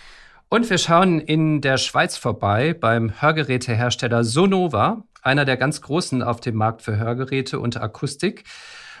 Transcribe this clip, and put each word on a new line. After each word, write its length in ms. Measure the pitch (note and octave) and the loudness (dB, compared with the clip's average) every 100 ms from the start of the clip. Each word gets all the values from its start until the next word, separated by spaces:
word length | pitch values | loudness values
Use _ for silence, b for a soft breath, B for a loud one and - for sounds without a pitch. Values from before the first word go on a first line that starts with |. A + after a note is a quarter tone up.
| B B B B _ | B B B B _
Und 180 | A3 A#3 | 0 2
wir 100 | F3 | 0
schauen 400 | - E3+ F#3+ D#3+ | 4 4 6 2
in 420 | D3+ D#3 D#3 D3+ | 0 0 2 2
der 160 | C3+ C3 | 2 0
Schweiz 380 | - C3+ E3+ - | 0 0 -2 -2
vorbei 580 | B2 G2+ G2+ G#2 D3+ | -4 -2 0 2 0
beim 480 | E3 A2+ A#2 A2+ - | 0 0 2 0 0
Hörgerätehersteller 1000 | D3 D#3+ C3 B2+ B2+ A2+ A#2+ - B2 A#2 | 0 0 -2 -2 -2 -2 -2 -2 0 0
Sonova, 800 | A#2 C3 G3 F#3+ F3 G#2 C#3 A3 - _ | 2 2 4 2 0 2 0 0 -10 _
einer 240 | C3 C#3+ | 0 2
der 140 | C#3 B2+ | 2 0
ganz 240 | C3+ - | 0 -2
großen 400 | - D#3 - B2+ | -4 -4 -2 -2
auf 180 | A#2+ A#2 | -2 -4
dem 140 | B2 | -4
Markt 260 | A2 A2 A2+ | 0 -2 -2
für 160 | - G#2 | -4 -2
Hörgeräte 640 | A2+ B2 B2 C3+ C3 - | -2 -4 -2 -4 -4 -4
und 160 | A#2+ A#2 | -4 -4
Akustik. 680 | A2 - C#3+ - G3 - B B B B B B | -8 -6 -8 -4 -4 -4 B B B B B B